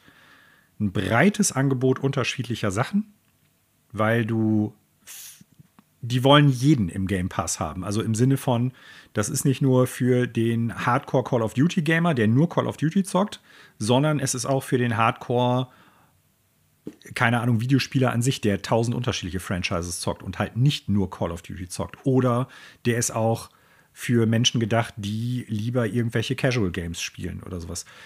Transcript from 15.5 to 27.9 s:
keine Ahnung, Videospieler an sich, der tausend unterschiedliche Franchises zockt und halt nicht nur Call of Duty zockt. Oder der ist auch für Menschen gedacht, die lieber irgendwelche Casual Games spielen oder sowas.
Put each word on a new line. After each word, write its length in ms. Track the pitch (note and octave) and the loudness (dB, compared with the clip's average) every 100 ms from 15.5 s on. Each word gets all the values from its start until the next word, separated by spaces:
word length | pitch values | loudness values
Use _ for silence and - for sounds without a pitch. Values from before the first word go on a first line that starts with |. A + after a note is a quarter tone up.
| B2+ B2+ _ _ _ _ _ _ _ _ _ _ _ - - - | 0 -4 _ _ _ _ _ _ _ _ _ _ _ -20 -20 -12
keine 280 | - A#2 A#2+ | -2 0 2
Ahnung, 200 | A#2+ A2+ | 2 0
Videospieler 500 | B2 C3+ - C3+ B2 | 2 0 2 0 2
an 100 | A#2 | 2
sich, 180 | B2+ - | 0 0
der 200 | G#2 G2 | 0 0
tausend 320 | - A#2 A#2 A#2+ | 0 0 0 -2
unterschiedliche 440 | A#2+ - F#2 F#2 | -4 -4 -6 -6
Franchises 600 | - F2+ - F2 F2 - | -4 -4 -4 -4 -4 -6
zockt 240 | - - | -6 -8
und 160 | - - | -8 -6
halt 180 | G2+ A2+ | -4 0
nicht 320 | C#3+ - - | 0 0 0
nur 200 | G2+ F#2 | 0 0
Call 200 | - F2+ | -4 -6
of 120 | E2+ | -6
Duty 240 | - F2 F2 | -12 -14 -10
zockt. 300 | - E2+ - C#3 | -8 -8 -6 0
Oder 420 | B2+ B2+ A#2+ B2+ - - - A#2+ | 2 2 0 -2 -10 -20 -6 -2
der 120 | A#2 | 0
ist 140 | A#2 | -2
auch 380 | A2+ A2+ A2+ - _ _ _ _ | 0 0 0 -4 _ _ _ _
für 320 | - - A#2 A2+ | -10 0 2 4
Menschen 340 | A2+ B2+ B2 | 4 2 0
gedacht, 320 | A2 A2+ A2+ - | 0 0 0 -4
die 480 | G2+ A2 A#2+ B2 - | -6 -4 -4 -6 -4
lieber 360 | G#2+ A#2 B2 A#2 | -6 -2 -2 0
irgendwelche 500 | A#2+ A#2 A#2+ - B2+ | 0 -2 -2 -2 -2
Casual 360 | C#3 B2 F#2 | 0 0 -2
Games 300 | F2 E2+ E2+ | -2 -6 -8
spielen 420 | - - F2+ F2+ | -10 -10 -10 -10
oder 160 | F#2+ F2+ | -10 -10
sowas. 260 | F2 E2+ - | -10 -12 -14